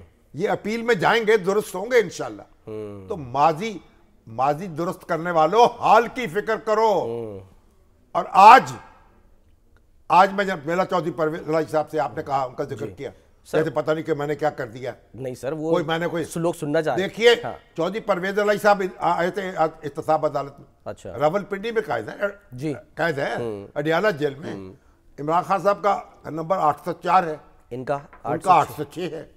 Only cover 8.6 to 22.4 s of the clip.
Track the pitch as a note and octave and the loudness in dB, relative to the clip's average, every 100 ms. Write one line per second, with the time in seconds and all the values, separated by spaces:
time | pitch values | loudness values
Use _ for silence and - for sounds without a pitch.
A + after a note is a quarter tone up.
8.6 | C3+ B2 - - _ _ _ _ _ _ | 8 -4 -16 -20 _ _ _ _ _ _
9.6 | _ _ _ _ - E3+ G3 G3 G3 F#3 | _ _ _ _ 4 6 6 4 -2 -2
10.6 | C#3 F3 F#3 F#3 D#3+ C#3 D#3 E3 C#3+ D#3+ | -2 0 0 0 -2 -2 -2 -2 -2 -2
11.6 | D#3 D#3 D3+ D#3 C#3 A2 - C#3 C3 B2+ | 0 0 0 -2 -2 -4 -4 -4 -4 -6
12.6 | C#3 A#2+ A2 F#2 B2+ - _ _ - - | -8 -8 -10 -10 -14 -14 _ _ -4 -2
13.6 | D#3+ D3+ D3 D#3+ D#3 D3+ D3 D3 D3+ D3 | 0 -2 -2 -2 -2 -2 -2 -2 -2 -4
14.6 | B2+ A#2 A2+ - _ G#2 C3 B2 A#2+ D#3 | -10 -10 -10 -12 _ -12 -10 -8 -8 -6
15.6 | D#3 E3+ D#3+ E3 E3+ E3+ D3+ F3 E3+ E3+ | -2 -2 0 -2 -2 -4 -6 -4 -4 -4
16.6 | D3 D3+ D#3 C3+ F#3+ - A#3 A#3 B2+ F2 | -2 -2 0 -2 -4 2 4 4 0 -12
17.6 | _ - E3 G#3 G3+ F#3 F#3 G3 G#3 G#3 | _ -6 -6 -4 -2 -2 -2 0 0 2
18.6 | G#3 G3+ F#3+ - D#3+ F3 F3 F#3 F#3+ F3 | 2 2 0 -2 -2 0 -2 -4 -6 -2
19.6 | D#3+ - D3+ D3+ D3+ D#3 D3 C#3+ C#3 - | -2 -2 -12 -6 -2 0 0 -2 -8 -12
20.6 | - _ - G#2 G#2 G#2 D3 F#3+ G3 G3 | -20 _ -14 -14 -12 -2 0 0 -4 -8
21.6 | G#3+ A3 - B2 G#2 - G3+ - | -6 -4 -2 -4 -6 -6 -6 -6